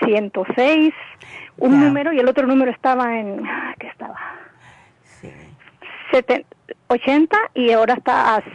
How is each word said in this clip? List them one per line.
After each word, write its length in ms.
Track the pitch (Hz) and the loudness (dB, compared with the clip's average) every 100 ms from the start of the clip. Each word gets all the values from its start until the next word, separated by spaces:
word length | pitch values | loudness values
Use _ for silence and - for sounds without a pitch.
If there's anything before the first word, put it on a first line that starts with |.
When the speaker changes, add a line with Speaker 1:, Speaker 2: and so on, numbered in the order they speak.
Speaker 1:
ciento 420 | 233 214 202 196 185 - | 0 0 -2 -6 -4 0
seis, 380 | 262 311 311 - - - - - - - | 2 4 2 0 -10 -20 -20 -20 -20 -4
un 140 | 262 | 2
Speaker 2:
Ya. 40 | 277 285 | 4 4
Speaker 1:
número, 260 | 277 285 | 2 0
y 60 | 302 | 2
el 80 | 247 | 2
otro 180 | 262 262 | 2 2
número 240 | 269 254 | 2 2
estaba 460 | 233 262 254 240 226 | 0 0 0 0 -4
en, 260 | 208 196 220 | -6 -8 -8
ah, 280 | - - - | -8 -10 -12
¿qué 80 | - | -16
estaba? 280 | - - - - - - _ - - _ _ _ - | -16 -18 -16 -16 -16 -20 _ -20 -20 _ _ _ -20
Speaker 2:
Sí. 100 | - 69 - - - _ - - - | -20 -20 -20 -20 -20 _ -20 -20 -2
Speaker 1:
Seten-, 340 | 262 - 247 - - - - - | 0 0 -4 -6 -20 -20 -18 -4
ochenta 500 | 247 - 285 320 415 415 | -2 2 2 2 0 -2
y 180 | - 240 | -2 2
ahora 240 | 226 226 247 | 2 2 0
está 420 | - 262 233 220 | 0 0 2 0
a 60 | - | -4